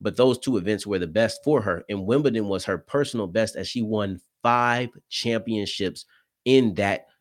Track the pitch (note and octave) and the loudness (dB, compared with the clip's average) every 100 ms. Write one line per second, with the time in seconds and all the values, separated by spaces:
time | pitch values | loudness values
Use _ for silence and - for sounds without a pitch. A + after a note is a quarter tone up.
0 | G#2 F2+ B2+ B2 - A2+ F2+ G#2 G2+ G2 | -4 2 4 2 0 -2 0 -2 -2 -4
1 | E2+ F2+ G2+ - - C#3+ G2+ E2+ - G2+ | -2 0 0 0 0 0 2 -2 -4 -6
2 | F#2+ C3+ C#3+ A2+ G#2 F#2+ - F#2 - C#3+ | 0 0 2 0 0 -2 -2 -6 -2 -2
3 | C#3+ A#2 G2 G2 A2 - F#2+ B2 G#2+ G#2+ | -2 -4 -4 -2 -2 -2 -6 -4 -2 -2
4 | G2+ F2+ _ _ A#2+ A#2+ A#2+ A#2+ B2 - | -2 -6 _ _ 0 2 2 0 -2 -10
5 | - - A#2+ A2+ A2+ A2 G2 - F#2+ D#2 | -12 -6 -2 -2 -2 -4 -4 -4 -4 -6
6 | - _ _ _ A#2+ C3 A#2 F#2 G2+ G2 | -16 _ _ _ 4 6 6 2 0 -2
7 | - _ | -6 _